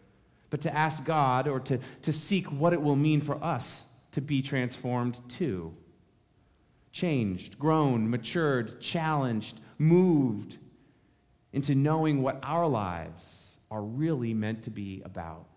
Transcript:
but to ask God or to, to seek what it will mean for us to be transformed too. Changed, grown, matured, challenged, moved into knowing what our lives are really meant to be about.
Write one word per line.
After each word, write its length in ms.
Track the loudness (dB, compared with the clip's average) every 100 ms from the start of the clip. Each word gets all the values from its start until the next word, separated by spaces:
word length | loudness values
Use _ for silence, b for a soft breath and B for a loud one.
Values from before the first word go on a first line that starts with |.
| b b b b b
but 100 | -4
to 140 | -2
ask 300 | 2 0 0
God 440 | 0 2 4 4 2
or 100 | -2
to, 180 | -2 -2 B B
to 100 | -4
seek 340 | -2 0 0 0
what 200 | 0 2
it 80 | 4
will 160 | 4 4
mean 240 | 4 4
for 220 | 2 -2
us 420 | -2 -4 -4 -10 -14 -20 _
to 80 | -6
be 200 | -2 -2
transformed 760 | 0 -2 -2 -4 -4 -2 -2 -4 -10
too. 460 | -6 -4 -4 -6 -12 -20 _ _ _ _ _ b b b b b
Changed, 640 | -4 0 0 0 -2 -8 -2
grown, 500 | 2 4 4 2 2
matured, 720 | -2 -2 0 2 2 -2 -8
challenged, 800 | -6 -2 0 0 0 -2 -6 -12 B B
moved 760 | 6 6 6 6 4 0 -8 -16 -20 -20 b b b b b b _
into 220 | -4 2
knowing 480 | 4 4 4 2 2
what 160 | 0 -2
our 240 | -4 0 2
lives 920 | 0 -2 -4 -8 -12 -18 -18 -18 -20 -12
are 120 | -8
really 500 | -6 -2 0 0 -2
meant 300 | -2 -2 -4
to 80 | -8
be 320 | -10 -8 -10
about. 400 | -12 -12 -10 -12 -18